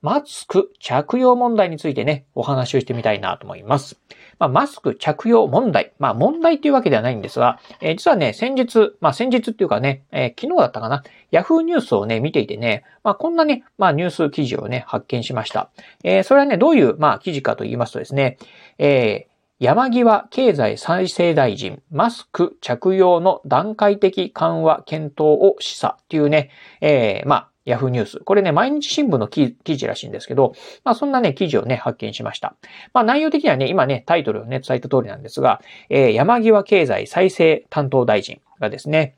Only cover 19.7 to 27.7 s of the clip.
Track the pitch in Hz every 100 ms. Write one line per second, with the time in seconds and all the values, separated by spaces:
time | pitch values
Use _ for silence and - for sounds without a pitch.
19.7 | 175 262 240 240 208 - - 254 151 110
20.7 | - - 175 185 - 175 151 131 98 95
21.7 | - _ 151 226 233 - - 349 - -
22.7 | 123 185 190 185 175 180 - 139 131 196
23.7 | 220 208 202 190 190 180 - 165 165 160
24.7 | 156 - 156 151 - 151 151 196 - -
25.7 | - - - _ 160 147 151 139 - -
26.7 | _ 151 139 113 95 131 131 - _ -